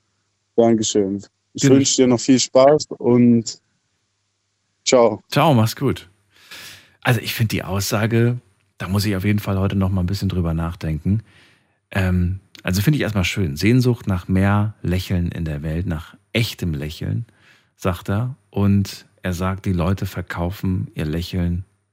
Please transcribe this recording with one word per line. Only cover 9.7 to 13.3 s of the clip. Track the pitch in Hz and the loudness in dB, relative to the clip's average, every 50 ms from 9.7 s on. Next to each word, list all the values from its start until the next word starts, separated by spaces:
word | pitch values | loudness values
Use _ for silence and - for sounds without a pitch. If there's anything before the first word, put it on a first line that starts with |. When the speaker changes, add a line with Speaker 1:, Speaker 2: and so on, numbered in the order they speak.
| 98 | 0
Speaker 2:
noch | 98 95 92 | 0 0 0
mal | 98 92 | 0 0
ein | 90 87 | -2 -2
bisschen | 95 95 101 95 | -2 -2 -2 -2
drüber | 90 92 85 82 80 | -2 -2 -2 -2 -2
nachdenken. | 82 82 82 85 - - 82 78 76 - 90 101 113 - _ _ _ _ _ _ _ _ _ _ _ _ - | -2 -4 -4 -6 -6 -6 -6 -6 -4 -2 0 0 0 -2 _ _ _ _ _ _ _ _ _ _ _ _ -8
Ähm, | - 98 92 92 90 90 90 87 92 95 _ _ _ - - | -4 -2 0 0 0 0 0 0 -2 -6 _ _ _ -12 -8
also | - 95 98 | -4 -2 0
finde | 101 156 151 131 | 2 2 2 2
ich | 104 | 0
erstmal | 101 104 104 90 | -2 0 -2 -2
schön. | - | -2